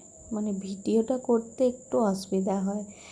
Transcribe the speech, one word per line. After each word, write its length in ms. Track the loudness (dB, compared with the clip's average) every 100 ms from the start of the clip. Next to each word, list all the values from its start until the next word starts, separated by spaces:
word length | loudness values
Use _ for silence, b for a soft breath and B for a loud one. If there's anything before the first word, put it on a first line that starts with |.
| -16 -20 -8
মানে 200 | -4 -2
ভিডিওটা 640 | -4 -6 -4 2 2 2 -2
করতে 480 | 2 0 0 0 0
একটু 320 | 0 -2 2
অসুবিধা 640 | 2 2 0 0 0 0
হয়, 240 | 0 -2 -6 B B